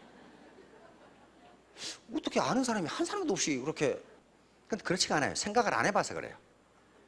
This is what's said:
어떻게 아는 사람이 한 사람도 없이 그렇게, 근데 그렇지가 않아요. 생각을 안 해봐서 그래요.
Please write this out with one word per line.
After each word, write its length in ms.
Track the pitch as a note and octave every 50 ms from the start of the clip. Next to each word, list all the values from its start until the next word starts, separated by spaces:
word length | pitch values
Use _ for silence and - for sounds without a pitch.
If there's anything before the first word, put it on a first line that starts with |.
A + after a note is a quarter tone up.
| - - - - - - - - - - - - - - - - - - - - - - - - - - - - - - - - - - - - - - - - - - A3+
어떻게 240 | D#4 - - - A#3+
아는 240 | C#3 C3 F3 B3+
사람이 240 | C4 A#3+ A3+ G#3+ E3
한 200 | C#3 - - E4+
사람도 260 | E4+ - G#4 F#4 D4
없이 240 | G3 - - E3 C#3+
그렇게, 420 | B2 B2 D#3 D3+ - D#3 B2+ F#2+ - - - - - - _ - - - _ _ _ - -
근데 140 | A3+ G#3+ -
그렇지가 320 | - F3+ F#3+ - - G3
않아요. 180 | D3+ C3+ G#2 -
생각을 400 | - - G#3 G#3 B3 G#3+ G3 C3+
안 100 | A2 A#2+
해봐서 300 | F#3+ G3 G3 D#3 - F#2+
그래요. 220 | D#2+ B1 A1+ - - - - - - _ _ _ - - - - - -